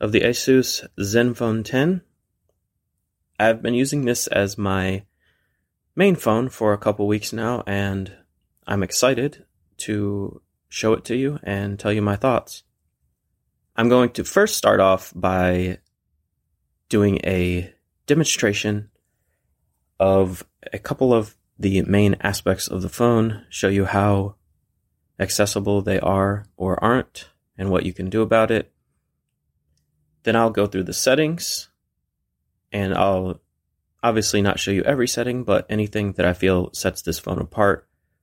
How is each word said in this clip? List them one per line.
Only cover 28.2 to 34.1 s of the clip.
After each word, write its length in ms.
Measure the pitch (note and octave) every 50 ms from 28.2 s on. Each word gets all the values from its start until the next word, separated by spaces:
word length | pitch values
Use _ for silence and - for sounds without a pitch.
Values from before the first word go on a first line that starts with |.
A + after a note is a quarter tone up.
about 300 | A2 F#2+ A2+ A2+ A2 A2+
it. 200 | A2+ G#2+ - _ _ _ _ _ _ _ _ _ _ _ _ _ _ _ _ _ _ _ _ _ _ _ _ _ _ _ _ _ _ _
Then 140 | - A2+ A2+
I'll 140 | A2+ A#2 A2+
go 180 | A2 G2+ G#2 G2+
through 160 | - F#2+ F#2
the 80 | E2+
settings, 760 | - - - C3 C3 C#3+ D#3 D3+ E3+ F3 - - - - - - _ _ _ _ _ _ _ _ _ _ _ _ _ _ _ _ _ _ _ _
and 240 | - G#2 G2 F#2+ F#2+
I'll 460 | - F#2 G2 G2 F#2 F#2 F#2 F#2 - _ _ _ _ _ _ _ _ _ _ _ _
obviously 400 | - A#2+